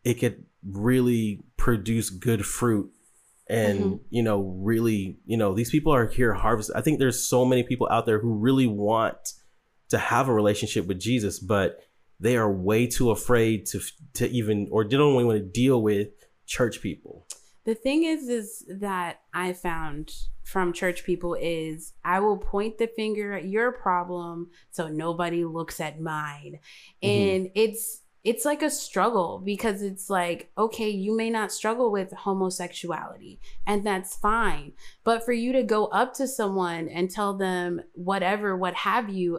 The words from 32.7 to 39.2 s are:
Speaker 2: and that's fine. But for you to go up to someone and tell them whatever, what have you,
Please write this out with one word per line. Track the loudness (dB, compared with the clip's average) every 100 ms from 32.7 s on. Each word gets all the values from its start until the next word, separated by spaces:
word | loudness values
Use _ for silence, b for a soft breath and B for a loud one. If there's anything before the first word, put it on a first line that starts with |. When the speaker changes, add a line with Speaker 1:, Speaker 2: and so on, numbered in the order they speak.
| -8 -6 -6 -8 -14 -20 -16 b b 0
Speaker 2:
and | 2 0
that's | -2 -4 -2
fine. | 0 2 2 0 -4 -14 B B
But | 0 0 2
for |
you | 0 2
to | 2
go | 2 2 2
up | 2 0 -2
to | -4
someone | -2 -2 0 -2 -2 -6
and | -2 -2
tell | 0 -2 0
them | -2 0 -2 -6 -8
whatever, | -8 -2 0 0 0 -2 -2
what | -2 -2
have | 0 0 -2
you, | -2